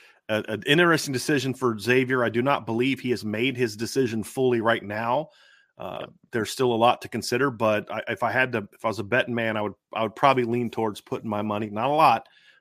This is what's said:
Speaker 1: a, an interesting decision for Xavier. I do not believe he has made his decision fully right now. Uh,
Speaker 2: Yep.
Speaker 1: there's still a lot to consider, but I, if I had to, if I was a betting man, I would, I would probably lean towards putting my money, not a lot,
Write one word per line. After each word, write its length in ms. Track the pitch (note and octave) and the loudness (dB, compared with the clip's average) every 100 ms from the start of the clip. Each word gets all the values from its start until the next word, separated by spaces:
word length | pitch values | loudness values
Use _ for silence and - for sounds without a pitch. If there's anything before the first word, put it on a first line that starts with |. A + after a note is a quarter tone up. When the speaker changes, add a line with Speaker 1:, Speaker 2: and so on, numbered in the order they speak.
| - _ _ | -20 _ _
Speaker 1:
a, 160 | G#2+ - | -4 -2
an 140 | G#2+ - | -6 4
interesting 460 | D#3+ F3 D#3+ - | 6 8 4 2
decision 420 | C3 - D3 B2+ B2+ | -4 0 0 0 0
for 240 | B2+ A2 | 0 0
Xavier. 460 | G#2 B2+ C3 C3 A#2 | 2 4 4 2 2
I 40 | |
do 120 | A2+ | 2
not 240 | B2+ C#3 A2 | 0 0 0
believe 340 | A2+ B2+ C3 | 0 0 0
he 100 | B2 | -2
has 140 | A2+ G#2 | -4 -2
made 320 | G#2+ B2+ B2 | -2 -2 0
his 200 | B2 G#2 | -4 -2
decision 480 | A2+ C3+ B2+ A2 G2+ | -6 0 0 -2 -6
fully 360 | - B2+ A#2+ | 0 2 2
right 220 | A2 A2+ | 2 0
now. 480 | G2 G#2+ A#2 B2+ D#3 _ _ _ _ _ | -2 -6 -2 -2 -4 _ _ _ _ _
Uh, 200 | F#2 - | -12 -10
Speaker 2:
Yep. 100 | - - _ | -12 -16 _
Speaker 1:
there's 180 | A#2+ G#2 | -4 -4
still 220 | - C3 | 0 0
a 40 | A2+ | 4
lot 260 | A#2 - | 4 2
to 60 | - | -2
consider, 420 | A#2+ - A#2+ C#3 | -8 -4 0 0
but 400 | A2+ A2 G#2 F#2+ | 0 0 0 -2
I, 120 | G#2+ - | -10 -6
if 140 | A2+ | -4
I 80 | A#2 | -2
had 200 | A2+ C3 | 0 -2
to, 160 | A#2 G2+ | -2 -6
if 120 | - A#2 | -6 -6
I 40 | |
was 100 | G#2 | -4
a 60 | G2+ | -2
betting 300 | B2 B2 A#2 | -2 0 -2
man, 220 | A2+ G#2+ | -2 -2
I 60 | |
would, 120 | G#2 - _ | -4 -8 _
I 100 | G#2+ | -4
would 120 | A2 - | -4 2
probably 280 | C#3+ C3 A#2 | 2 2 0
lean 260 | A#2+ A#2+ | -2 -4
towards 300 | A2 A2+ G2 | -2 -4 -4
putting 280 | - B2 A2+ | -8 -8 -4
my 120 | G#2 | -4
money, 260 | G#2+ G#2 G#2+ | -2 -4 -4
not 160 | G#2 B2 | -4 -2
a 40 | D3 | 4
lot, 340 | D#3 A2+ - _ _ _ | 6 4 0 _ _ _